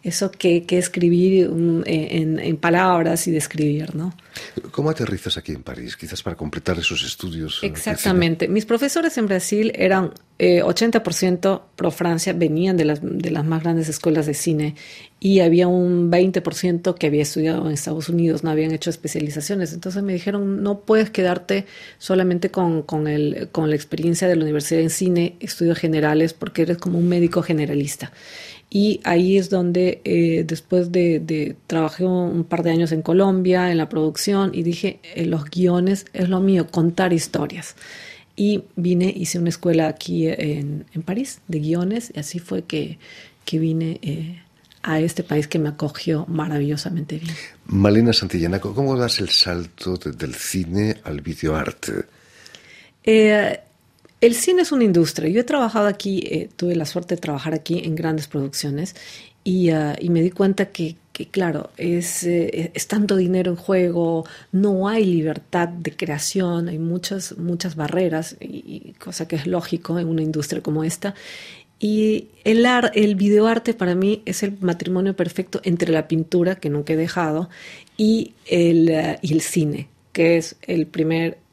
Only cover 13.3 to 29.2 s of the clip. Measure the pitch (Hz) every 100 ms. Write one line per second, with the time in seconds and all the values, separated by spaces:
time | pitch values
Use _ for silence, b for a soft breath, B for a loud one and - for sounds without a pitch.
13.3 | - 151 160 165 165 160 151 170 156 151
14.3 | 147 - 151 151 151 B B B _ 190
15.3 | 196 170 170 180 180 180 175 175 175 185
16.3 | 180 170 - 180 170 185 175 156 147 147
17.3 | - 156 175 156 147 - 160 156 170 165
18.3 | 156 160 156 160 160 175 160 156 165 151
19.3 | 151 147 202 165 170 190 190 196 180 202
20.3 | 202 196 196 202 202 - 220 220 - 180
21.3 | 180 - 196 196 B B B - 185 185
22.3 | 175 175 190 175 160 147 156 151 151 147
23.3 | - 170 - 156 151 - - 165 170 185
24.3 | 170 156 151 147 165 165 160 185 175 170
25.3 | - - - 170 160 165 156 151 151 165
26.3 | - - - 165 170 180 170 175 175 175
27.3 | 175 165 160 147 143 143 - - B B
28.3 | B B B _ 202 208 - - 175